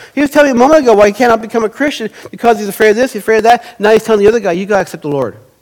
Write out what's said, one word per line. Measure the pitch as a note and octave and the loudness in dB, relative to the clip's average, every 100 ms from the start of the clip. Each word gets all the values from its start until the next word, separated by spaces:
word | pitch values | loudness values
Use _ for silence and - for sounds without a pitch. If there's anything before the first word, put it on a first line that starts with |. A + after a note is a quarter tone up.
| - C4+ | -10 -4
He | |
was | C#4+ | 0
telling | D4+ C#4+ | 2 2
me | A#3 | 2
a | |
moment | C4 D#4 | 4 4
ago | B3 | 4
why | G#3 G#3 | 4 2
he | |
cannot | G3+ A#3+ A3+ | 2 0 0
become | A3 A3+ G#3+ | -2 -6 -4
a | |
Christian | - D4 - G#3+ - - | -4 -6 -6 -10 -12 -20
because | F#3+ A#3+ G#3+ | -4 -2 0
he's | G3+ | -4
afraid | - G#3+ | 0 0
of | G#3+ | 2
this, | C4 | -2
he's | G#3 | -4
afraid | A3+ A3 | -2 0
of | |
that. | A3 A#3+ - - | 2 0 -2 -4
Now | G#3+ | 0
he's | A3 A3 | 0 2
telling | G#3+ | 2
the | G3+ | 2
other | A#3 | 2
guy, | G3 | -2
"You | F3 G3 | -4 -4
gotta | G3+ | -4
accept | E3+ E3 | -4 -10
the | D3+ | -6
Lord." | C#3+ A2+ - _ _ | -6 -6 -10 _ _